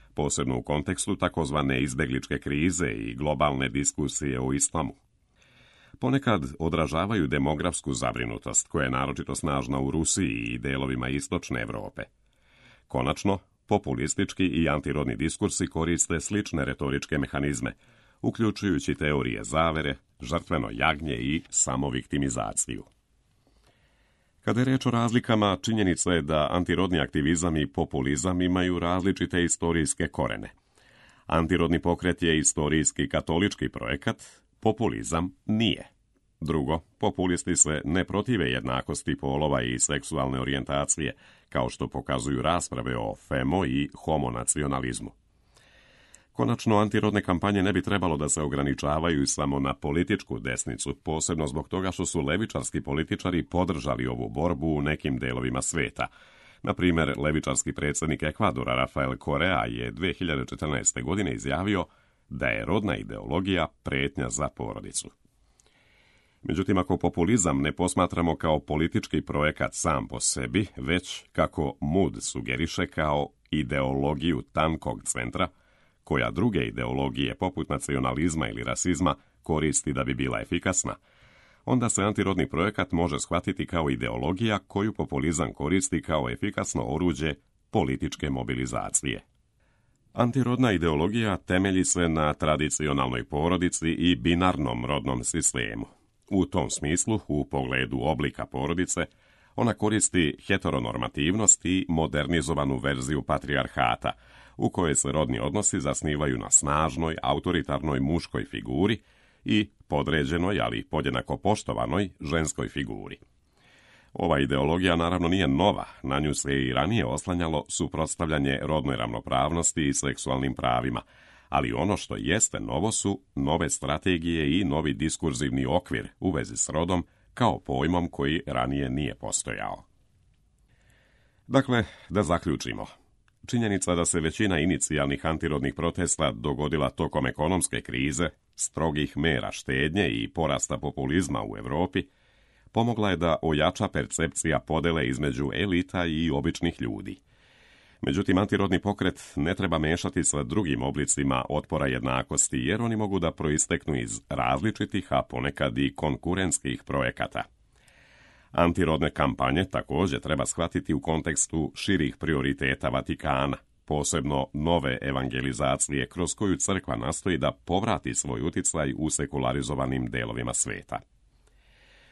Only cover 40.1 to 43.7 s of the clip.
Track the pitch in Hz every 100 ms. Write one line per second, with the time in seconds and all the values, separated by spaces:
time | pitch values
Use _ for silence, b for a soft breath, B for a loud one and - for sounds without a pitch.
40.1 | 76 65 65 64 69 65 71 69 - 69
41.1 | - b b b 69 62 - 65 67 62
42.1 | 65 67 64 71 87 - 60 60 60 55
43.1 | 52 - 69 65 92 71